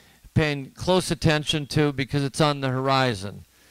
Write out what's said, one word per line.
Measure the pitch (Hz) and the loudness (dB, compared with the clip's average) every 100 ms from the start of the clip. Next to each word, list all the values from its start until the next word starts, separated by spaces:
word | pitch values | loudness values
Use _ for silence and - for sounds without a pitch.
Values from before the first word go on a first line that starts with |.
| _ _ - | _ _ -2
paying | - 151 143 135 | 0 2 -2 -8
close | - - 185 - | -8 0 2 2
attention | 165 165 151 147 156 143 | 0 2 2 0 -4 -2
to | 156 147 | 0 0
because | 135 139 143 | 0 -4 -2
it's | 139 - | -2 2
on | 156 143 | 2 2
the | 135 | -2
horizon. | 127 135 135 131 101 101 98 - _ _ | -2 0 2 2 -2 -8 -14 -20 _ _